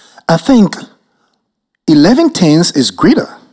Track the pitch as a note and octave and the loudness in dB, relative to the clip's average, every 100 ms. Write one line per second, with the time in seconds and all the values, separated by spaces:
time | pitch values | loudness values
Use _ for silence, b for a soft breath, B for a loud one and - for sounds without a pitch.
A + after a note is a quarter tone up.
0 | b b - E3 - B3+ F#3+ - - _ | b b -4 -2 0 2 2 -2 -18 _
1 | _ _ _ _ _ _ _ _ - D3+ | _ _ _ _ _ _ _ _ -2 2
2 | D#3 B3+ E4 - E3+ D3+ F3 D3 B2 - | 2 2 0 0 0 0 0 -2 -4 -2
3 | F3 C#4 - - _ | 0 0 -4 -14 _